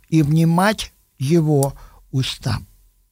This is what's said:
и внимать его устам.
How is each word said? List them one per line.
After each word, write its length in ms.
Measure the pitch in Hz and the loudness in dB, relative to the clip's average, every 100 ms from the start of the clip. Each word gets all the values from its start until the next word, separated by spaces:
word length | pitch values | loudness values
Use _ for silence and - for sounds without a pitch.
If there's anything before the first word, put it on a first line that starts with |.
| _ | _
и 140 | 160 | 0
внимать 680 | 147 160 165 170 196 214 - _ _ _ | 2 2 2 2 2 0 -8 _ _ _
его 560 | 135 170 151 147 139 - - - _ | 0 0 2 2 0 -4 -18 -20 _
устам. 540 | 131 131 - - 101 - _ _ _ _ | -6 -6 -8 -6 -6 -8 _ _ _ _